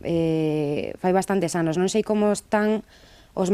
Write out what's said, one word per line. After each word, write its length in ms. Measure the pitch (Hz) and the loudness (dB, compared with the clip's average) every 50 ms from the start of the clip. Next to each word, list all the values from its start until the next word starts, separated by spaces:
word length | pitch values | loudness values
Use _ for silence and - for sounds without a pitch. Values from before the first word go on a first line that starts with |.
| - | -6
Eh, 880 | - 170 165 165 165 160 160 156 156 151 151 147 143 147 - - - - - | -2 0 0 0 0 0 0 0 0 0 -2 -2 -2 -4 -4 -6 -8 -8 -4
fai 160 | - 185 180 | 0 2 2
bastantes 400 | 190 185 - 196 196 170 160 - | 2 2 0 0 0 0 0 0
anos. 240 | 175 165 160 160 175 | 0 0 0 0 0
Non 80 | 185 | 0
sei 160 | 190 - 220 208 | 0 0 0 0
como 240 | - 214 208 208 208 202 | 0 0 2 2 2 0
están 480 | - - - - 208 208 214 220 226 - _ - - - - - - - - - - | -2 -2 -2 0 0 2 0 0 -2 -4 _ -20 -20 -20 -20 -20 -20 -20 -8 -4 -2
os 80 | 190 180 | 0 2